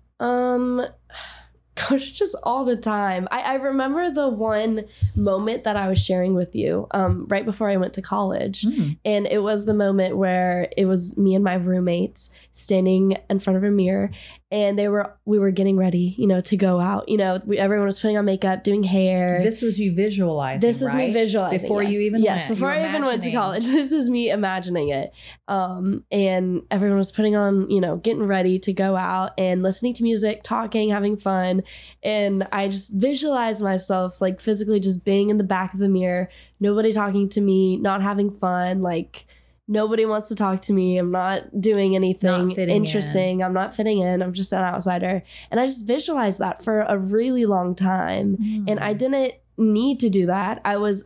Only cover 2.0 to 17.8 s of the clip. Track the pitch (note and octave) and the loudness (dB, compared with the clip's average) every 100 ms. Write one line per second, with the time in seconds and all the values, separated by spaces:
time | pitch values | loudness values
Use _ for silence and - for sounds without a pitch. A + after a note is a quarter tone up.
2 | C4+ - G4 - - B3+ B3+ A#3+ A3+ G#3+ | -2 -4 -4 -2 -2 -2 0 -2 -2 -2
3 | G3+ F#3 F#3 B3 - C4+ C4+ C4+ C4+ D4 | 0 -2 -2 -4 -2 -2 0 0 0 0
4 | F4 C#4+ C#4 A3 A3 G#3+ A3 A3 G#3+ - | -2 0 -2 0 0 0 0 -2 -6 -4
5 | - - G3+ F#3+ G#3+ A#3 A3+ G#3 G3 F#3+ | -2 0 0 0 -2 -4 -2 -2 0 0
6 | - F#3 F3+ F#3 F3+ - - E3+ G#3+ G3 | 0 0 0 0 -2 -2 -2 -2 -2 -2
7 | F#3 F#3 - G3 A3+ G3 G#3+ G3 F#3 - | 0 0 -2 -2 -2 -4 -2 0 -2 -6
8 | F#3+ G3+ G3 F#3 G3 G3 G#3 D4+ D3+ D3+ | -6 -4 -2 -2 -4 -2 -2 0 -2 -2
9 | - G#3 G3+ G#3 G#3 G#3+ G3+ G#3 G3+ G3 | -2 0 0 0 0 0 0 2 2 2
10 | F#3 F#3+ F#3+ F3+ F3+ F3+ F3 - G3 F#3+ | 2 0 0 2 2 0 -2 0 2 2
11 | F3 - G3 F#3+ G3+ F3+ F3+ F3+ F3+ F3 | 0 0 2 4 2 0 0 0 0 0
12 | F#3+ - - - - - - F#3+ F#3 F#3 | -2 -4 -10 -12 -16 -10 0 2 4 4
13 | F#3+ F#3+ - G3 G3 F#3 G3+ G3+ F#3 G3 | 4 2 -2 -2 0 0 2 2 2 2
14 | G3 - - - _ G#3 G3+ G3+ G3+ G#3 | -2 -6 -16 -20 _ 0 0 2 0 0
15 | G3+ - - G#3 G3 F#3 G3 F#3+ F#3 F3 | -2 -6 0 2 4 2 2 4 2 2
16 | F3+ F#3+ A3 F#3 F#3 G3 F#3+ F3+ F3+ G3+ | 0 0 2 2 2 2 2 2 0 -2
17 | - G#3+ F#3+ F#3 G#3 G3+ G3 G#3 | -2 0 0 -2 -2 0 2 2